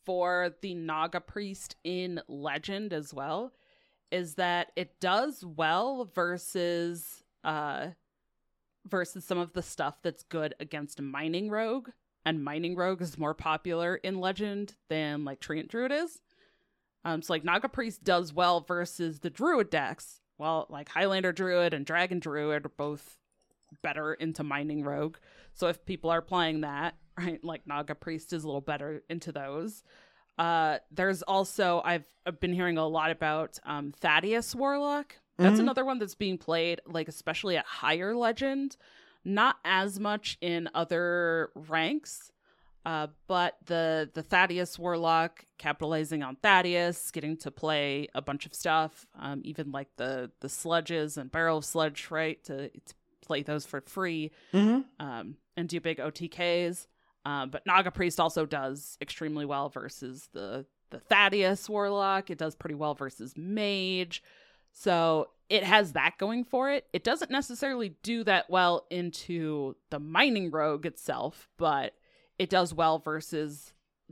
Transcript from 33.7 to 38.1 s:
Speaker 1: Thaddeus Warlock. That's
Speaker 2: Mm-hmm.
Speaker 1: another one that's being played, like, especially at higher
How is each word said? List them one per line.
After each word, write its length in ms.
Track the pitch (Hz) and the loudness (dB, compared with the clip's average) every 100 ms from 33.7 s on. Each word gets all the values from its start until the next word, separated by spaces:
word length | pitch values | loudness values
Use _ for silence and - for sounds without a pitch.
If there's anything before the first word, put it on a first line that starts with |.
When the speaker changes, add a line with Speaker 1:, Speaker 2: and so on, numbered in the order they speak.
| 147 143 - | -6 -6 0
Speaker 1:
Thaddeus 560 | 170 151 190 226 226 240 | 4 4 4 0 -2 -2
Warlock. 600 | 277 285 285 294 285 - _ - | 0 0 0 -2 -6 -16 _ 6
That's 160 | 185 | 8
Speaker 2:
Mm-hmm. 80 | 214 | 8
Speaker 1:
another 240 | 240 262 262 | 6 2 0
one 140 | 254 | -2
that's 160 | 202 - | -4 -2
being 220 | 202 180 | -2 -2
played, 440 | - 165 170 170 - | 0 2 2 -2 -4
like, 220 | 165 156 | -6 -6
especially 480 | - - 156 202 165 | -6 -6 -4 0 -2
at 100 | - | -2
higher 480 | - 147 165 190 | -2 0 2 0